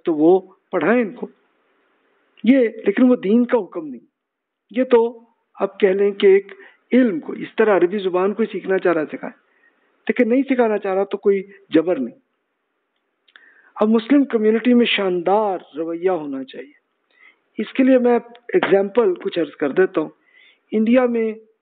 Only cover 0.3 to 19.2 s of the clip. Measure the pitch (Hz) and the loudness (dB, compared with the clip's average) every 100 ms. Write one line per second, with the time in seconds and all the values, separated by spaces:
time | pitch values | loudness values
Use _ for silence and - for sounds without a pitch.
0.3 | 185 185 _ _ 185 156 240 220 - 202 | 4 0 _ _ -4 0 0 -2 -6 -16
1.3 | _ _ _ _ _ _ _ _ _ _ | _ _ _ _ _ _ _ _ _ _
2.3 | _ 214 269 226 - - 202 254 247 180 | _ 2 4 2 0 -2 2 4 2 2
3.3 | 226 240 247 175 180 156 123 - _ _ | 2 2 0 -2 -10 -12 -14 -20 _ _
4.3 | _ _ _ _ 214 254 240 233 240 _ | _ _ _ _ -6 2 2 2 -4 _
5.3 | _ _ - 196 - 202 196 202 202 202 | _ _ -8 -8 0 0 2 0 2 4
6.3 | 196 196 - - _ _ 240 247 165 - | 4 2 -12 -20 _ _ 2 2 -2 -8
7.3 | - 165 - 214 190 175 208 190 180 190 | -12 -8 -2 0 2 2 0 -4 -2 -2
8.3 | 202 214 190 175 190 180 165 147 - - | -2 -4 -6 -4 -2 0 -2 -4 -10 -14
9.3 | - _ _ _ _ _ _ - 220 233 | -18 _ _ _ _ _ _ -6 -2 0
10.3 | 254 269 254 233 208 202 190 196 202 208 | 0 0 0 0 -2 -2 -4 -4 -2 0
11.3 | 196 190 - _ 156 160 160 117 - _ | -2 -4 -16 _ -2 0 -2 -6 -10 _
12.3 | _ _ _ _ _ _ _ _ _ _ | _ _ _ _ _ _ _ _ _ _
13.3 | - _ _ _ - 214 226 220 285 269 | -20 _ _ _ -4 0 0 2 2 2
14.3 | 233 214 226 233 240 233 - 196 180 165 | 0 0 0 2 2 2 0 -2 -2 0
15.3 | 202 214 175 - 139 165 165 180 180 151 | 0 0 -4 -10 -10 -8 -4 -4 -4 -6
16.3 | 135 131 - 139 _ _ _ _ _ _ | -10 -12 -16 -20 _ _ _ _ _ _
17.3 | _ _ - 214 - 262 262 240 240 233 | _ _ -10 -6 0 4 4 4 0 -2
18.3 | - - 185 156 196 196 220 214 175 | -14 -4 -2 2 2 2 0 0 -2